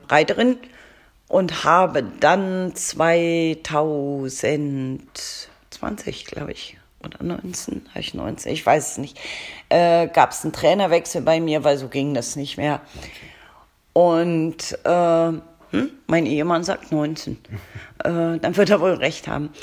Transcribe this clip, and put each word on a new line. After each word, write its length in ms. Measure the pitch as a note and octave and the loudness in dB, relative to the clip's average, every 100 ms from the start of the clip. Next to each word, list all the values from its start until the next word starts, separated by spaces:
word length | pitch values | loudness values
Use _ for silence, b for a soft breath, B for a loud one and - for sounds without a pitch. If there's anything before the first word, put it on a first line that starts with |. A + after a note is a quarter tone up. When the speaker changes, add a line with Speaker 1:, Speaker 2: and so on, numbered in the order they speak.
| - | 2
Speaker 1:
Reiterin 480 | D3 D#3 - B3 B3 B B B B B B _ | 2 4 2 2 2 B B B B B B _
und 340 | F#3+ F3+ - | 0 0 0
habe 420 | C#3+ F3 F3+ D3+ G#2 - | 4 6 4 2 -4 2
dann 540 | D3 F#3+ F#3+ F#3 F#3 | 4 4 0 -2 -4
zweitausendzwanzig, 3500 | - - - E3 E3+ E3+ E3 D#3+ D#3+ - D3+ D#3 D3 C#3 C#3 C3 - B2+ D3+ C#3+ C#3 C3 C3 - - - - - _ _ - - G#3 - - | -6 -8 0 2 4 2 0 0 -2 -2 0 0 -2 -4 -4 -6 -4 -2 0 -2 -4 -6 -8 -12 -14 -12 -14 -18 _ _ -10 -10 -8 -10 -12
glaub 240 | - - D3 | -14 -12 -12
ich, 300 | - - - _ _ | -12 -16 -20 _ _
oder 180 | - - | -18 -10
neunzehn, 600 | F3 F3 F3+ F3 - - - | -8 -8 -10 -10 -10 -10 -10
hab 80 | - | -12
ich 140 | - | -10
neunzehn, 400 | - - - - | -8 -8 -8 -8
ich 100 | D#3+ | -2
weiß 280 | - D3 - | 2 2 0
es 60 | - | -8
nicht, 220 | C#3 B B B B B - | -10 B B B B B 0
äh, 400 | E3+ F3 E3+ E3 | 4 6 4 4
gab's 340 | D#3+ D3 - | 4 4 2
einen 120 | D#3+ | -6
Trainerwechsel 680 | - D#3 G3 F#3 E3+ - E3+ | 0 2 4 4 2 0 -2
bei 180 | D3+ E3 | 2 2
mir, 260 | D#3+ D3+ | 2 2
weil 120 | D3+ C#3+ | 2 0
so 120 | B2+ | -2
ging 260 | C#3 C#3+ | -2 0
das 200 | C3 - | -2 -4
nicht 220 | D3 C#3+ - | -8 -8 -4
mehr. 240 | D3 C#3+ B B B B B B B B B _ _ | -2 -2 B B B B B B B B B _ _
Und, 840 | E3+ F3 E3 F3 E3 E3 - - - | 4 4 4 2 0 -2 -6 -10 -4
äh, 480 | - F3 E3+ E3 E3 D#3+ - _ _ | 0 2 4 4 2 -2 -10 _ _
hm, 200 | F#3+ C#4 - - | -4 -2 -6 -2
mein 180 | E3 C3+ | 0 2
Ehemann 380 | D3 E3+ E3+ | 0 0 0
sagt 280 | F3 - - | -2 -6 -2
neunzehn. 460 | D3+ D3+ D#3 - - | -2 -2 -6 -10 -12
Speaker 2:
<laughs> 60 | - G#2 B B B - | -12 -16 B B B -6
Speaker 1:
Äh, 340 | - E3+ E3 E3 | -4 0 0 0
dann 180 | - F3+ | 0 2
wird 140 | F#3+ | 4
er 100 | G3 | 4
wohl 140 | F#3 | 2
recht 320 | E3+ C#3+ - D3 | 0 -2 -4 -8
haben. 240 | C#3+ D3+ B | -6 -8 B